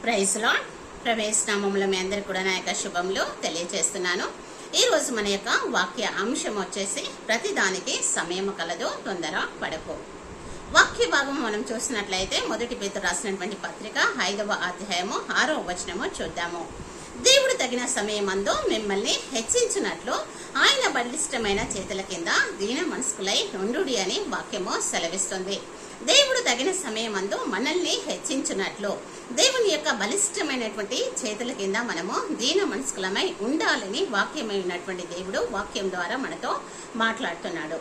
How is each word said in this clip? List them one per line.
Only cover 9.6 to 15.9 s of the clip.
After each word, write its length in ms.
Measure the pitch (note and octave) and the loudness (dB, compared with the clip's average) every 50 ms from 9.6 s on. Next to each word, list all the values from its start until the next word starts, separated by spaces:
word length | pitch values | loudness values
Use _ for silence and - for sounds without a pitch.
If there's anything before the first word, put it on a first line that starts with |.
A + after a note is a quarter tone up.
పడకు." 360 | - - D#3+ D#3+ - F#3+ D#3 - - - - - - - - - - - - - - - | -6 -4 -4 -6 -6 -8 -8 -8 -8 -12 -14 -14 -12 -12 -14 -12 -10 -10 -10 -10 -10 4
వాక్య 340 | - D#4+ G4 - - - A#4 | 6 6 6 6 6 0 2
భాగం 380 | E4+ E4 C#4+ C#4 C4+ C#4 C#4 C4 | 4 4 2 2 2 0 -2 -2
మనం 220 | A3 G#3 G#3 B3 - | 0 0 -2 -2 -2
చూసినట్లయితే, 720 | A#3 A3+ - - C4+ G#3+ G3+ F#3+ F#3+ F#3 F#3+ G3 C4+ D#4+ B4+ F#4+ | -4 -4 -2 -2 -2 -2 -2 -2 0 -2 0 0 0 0 0 0
మొదటి 280 | A#3+ G#3+ A#3+ A#3+ B3 | -2 -2 -2 -4 -4
పేతురు 280 | G3+ G3+ G3 F3+ G3+ G3 | -4 -4 -4 -4 -2 -2
రాసినటువంటి 520 | F#3 F3+ - - G#3+ F#3+ G3 - - G3+ | 0 0 0 -2 -2 -2 -2 -2 -4 -6
పత్రిక 380 | G3 - E3+ - - - G#3+ - C4+ E4 A#4 G#4 B3+ | -6 -6 -8 -8 -8 -10 -6 0 2 2 2 2 2
ఐదవ 300 | A3 G#3 G3+ G3+ G#3+ G3+ | 0 0 0 0 0 0
అధ్యాయము 680 | G#3 D#3+ E3+ F#3 - - F#3+ G#3 F#3+ F3 F3+ G3+ C#4 F#4+ G#4+ - | 0 0 0 -2 -4 -4 -4 -2 0 0 0 0 -2 -4 -4 0
ఆరవ 280 | G#3 F3+ A3+ C4 D#4 C4 | 2 2 4 4 2 0
వచనము 460 | F#3+ E3 F3+ F3 - - | 0 -4 -4 -4 -4 -6